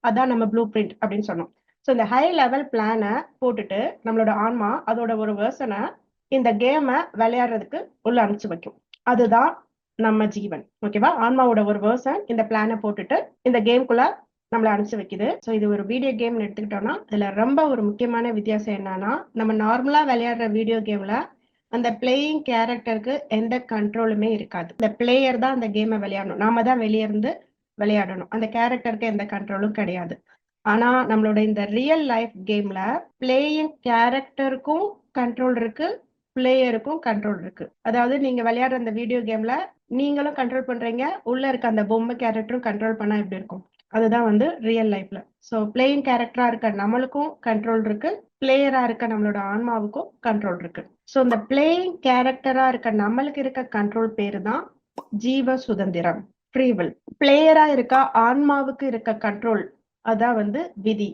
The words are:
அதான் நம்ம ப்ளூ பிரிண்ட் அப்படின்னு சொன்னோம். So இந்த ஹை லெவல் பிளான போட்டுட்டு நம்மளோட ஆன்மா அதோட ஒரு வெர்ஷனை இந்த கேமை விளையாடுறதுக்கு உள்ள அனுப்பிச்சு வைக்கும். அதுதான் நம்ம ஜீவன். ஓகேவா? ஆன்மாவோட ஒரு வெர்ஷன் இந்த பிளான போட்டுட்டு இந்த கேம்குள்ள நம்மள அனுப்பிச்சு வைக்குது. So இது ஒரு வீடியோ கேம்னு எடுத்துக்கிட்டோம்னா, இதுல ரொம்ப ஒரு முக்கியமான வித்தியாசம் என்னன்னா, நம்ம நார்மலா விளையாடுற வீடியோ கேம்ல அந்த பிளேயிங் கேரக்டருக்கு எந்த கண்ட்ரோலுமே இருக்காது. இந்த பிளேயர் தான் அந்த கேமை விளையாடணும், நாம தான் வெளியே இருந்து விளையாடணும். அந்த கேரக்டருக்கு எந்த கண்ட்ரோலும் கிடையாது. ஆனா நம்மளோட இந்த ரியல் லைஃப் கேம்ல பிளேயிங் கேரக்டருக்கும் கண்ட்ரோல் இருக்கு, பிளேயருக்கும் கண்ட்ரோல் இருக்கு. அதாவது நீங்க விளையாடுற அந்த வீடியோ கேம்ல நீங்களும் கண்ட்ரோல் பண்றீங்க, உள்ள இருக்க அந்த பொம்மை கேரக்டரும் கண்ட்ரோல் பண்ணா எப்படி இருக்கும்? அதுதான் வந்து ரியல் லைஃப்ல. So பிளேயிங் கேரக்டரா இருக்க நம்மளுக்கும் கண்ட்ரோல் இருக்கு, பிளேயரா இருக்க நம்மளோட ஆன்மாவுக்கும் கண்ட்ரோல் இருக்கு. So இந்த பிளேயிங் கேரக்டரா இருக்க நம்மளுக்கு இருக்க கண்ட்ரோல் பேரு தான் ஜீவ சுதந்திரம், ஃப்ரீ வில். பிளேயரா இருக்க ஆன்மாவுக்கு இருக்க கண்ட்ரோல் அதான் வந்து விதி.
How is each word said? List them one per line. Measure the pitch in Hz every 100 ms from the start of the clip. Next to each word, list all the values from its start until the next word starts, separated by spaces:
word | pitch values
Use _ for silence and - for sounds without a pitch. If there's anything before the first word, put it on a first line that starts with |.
அதான் | 240 220 262
நம்ம | 233 220
ப்ளூ | 220 226
பிரிண்ட் | 220 208 -
அப்படின்னு | 214 208 208
சொன்னோம். | 170 165 _ _ _ -
So |
இந்த | 247 202
ஹை | 247 320
லெவல் | 330 247 269 285
பிளான | 226 214 220 208 240 - _
போட்டுட்டு | 254 214 190 196 269 -
நம்மளோட | 226 226 220 202
ஆன்மா | 220 240 208 285 -
அதோட | 226 233 220
ஒரு | 214 202
வெர்ஷனை | 220 269 254 202 294 - _ _ _
இந்த | 262 240 214
கேமை | 240 302 277 262 339 202
விளையாடுறதுக்கு | 226 240 247 226 - 311 - _
உள்ள | 226 240
அனுப்பிச்சு | 208 208 208
வைக்கும். | 170 - - _ - -
அதுதான் | 240 233 226 294 - _ _ _ -
நம்ம | 220 220 214
ஜீவன். | 208 202 156 - _
ஓகேவா? | 208 208 262 330
ஆன்மாவோட | 226 262 254 220 208
ஒரு | 208
வெர்ஷன் | 208 247 262 349 -
இந்த | 233
பிளான | 220 220 214 226
போட்டுட்டு | 214 208 185 311 - _ 254
இந்த | 240
கேம்குள்ள | 214 240 254 240 294 403 _ _ _
நம்மள | 233 220
அனுப்பிச்சு | 208 208 214
வைக்குது. | 185 185 226 -
So | -
இது | 220 208
ஒரு | 208 196
வீடியோ | 247 269
கேம்னு | 220 233 233 208
எடுத்துக்கிட்டோம்னா, | 214 208 202 214 370
இதுல | - 208 202
ரொம்ப | 196 233 277 311
ஒரு | 254
முக்கியமான | 208 208 240 233 240
வித்தியாசம் | 214 208 214 214 202
என்னன்னா, | 196 185 202 294 -
நம்ம | 226 220 220
நார்மலா | 214 247 262 294
விளையாடுற | 294 240 233 233 226
வீடியோ | 214 220 226
கேம்ல | 220 208 196 226 - _ _ _ _
அந்த | - 233
பிளேயிங் | 214 247 269 294 311
கேரக்டருக்கு | 294 233 226 233 233 220 220 285 -
எந்த | 220 226 247 247
கண்ட்ரோலுமே | 220 208 226 226 208 214
இருக்காது. | 214 - 180 170
இந்த | - 214
பிளேயர் | 214 240 254 262 247
தான் | 262 262
அந்த | 226
கேமை | 208 220 220
விளையாடணும், | 202 196 196 180
நாம | 214 226
தான் | 226 254
வெளியே | 220 214 214
இருந்து | 214 233 - _ _ _ -
விளையாடணும். | 208 208 185 185 175
அந்த | 220 220
கேரக்டருக்கு | 233 233 254 240 220 226
எந்த | 208 202
கண்ட்ரோலும் | 202 202 196 208 214
கிடையாது. | 190 180 170 - _ _ _ _ 214
ஆனா | 214 240 254 240
நம்மளோட | 220 214 214
இந்த | 214 208 202
ரியல் | 214 269 320 294
லைஃப் | 226 233 196
கேம்ல | 190 208 202 190 196 294 - _
பிளேயிங் | 254 262 294 302 311 -
கேரக்டருக்கும் | 247 233 233 262 269 - 269 262 285 311 415 - _
கண்ட்ரோல் | 262 240 240 254 240
இருக்கு, | 226 226 330 480 _ _ _ 262
பிளேயருக்கும் | 254 262 254 226 269 320
கண்ட்ரோல் | 254 208 208 190
இருக்கு. | 180 - - _
அதாவது | 226 233 240 269
நீங்க | 269 247
விளையாடுற | 233 233 254 254
அந்த | 233
வீடியோ | 214 233 247
கேம்ல | 220 220 220 277 381 _ _
நீங்களும் | 247 285 285 294 294
கண்ட்ரோல் | 247 254 254
பண்றீங்க, | 240 233 240 285 392
உள்ள | - 254 269
இருக்க | 247 247
அந்த | 214 202
பொம்மை | 226 233 240
கேரக்டரும் | 233 220 214 247
கண்ட்ரோல் | 233 208 220 220
பண்ணா | 208 208
எப்படி | 190 190
இருக்கும்? | - 185 - _ _
அதுதான் | 220 226 233 233
வந்து | 208 285 339
ரியல் | 220 226 220
லைஃப்ல. | 196 190 202 - _
So | - 226 214
பிளேயிங் | 240 262 285
கேரக்டரா | 269 240 240 - 240
இருக்க | 226 226
நம்மளுக்கும் | 202 202 240 262 285 294 -
கண்ட்ரோல் | 233 220 226 226 214
இருக்கு, | 208 311 427 _ _
பிளேயரா | 269 269 277 262
இருக்க | 247 226 233
நம்மளோட | 220 208 202 196
ஆன்மாவுக்கும் | 208 240 226 208 269 - _
கண்ட்ரோல் | 240 208 208 175
இருக்கு. | 170 - - _ -
So | 269
இந்த | 247 226 -
பிளேயிங் | 269 311 349 370 339
கேரக்டரா | 262 247 254 262 269 262 262
இருக்க | 247 240 214
நம்மளுக்கு | 208 240 285 285
இருக்க | 262 262 254
கண்ட்ரோல் | 214 208 226 226
பேரு | 220 202 202
தான் | 196 269 - _ _ - - 208
ஜீவ | 233 269 254 262
சுதந்திரம், | - 196 190 170 170 160 - _ _ 262
ஃப்ரீ | 262
வில். | 202 170 - - -
பிளேயரா | 277 277 320 311 302
இருக்க | 269 240 262 269 226
ஆன்மாவுக்கு | 233 262 285 277 269 262 269
இருக்க | 226 226 214
கண்ட்ரோல் | 214 202 233 208 185 _ _ _ 226
அதான் | 220 233 226
வந்து | 208 240 349 -
விதி. | 202 208 202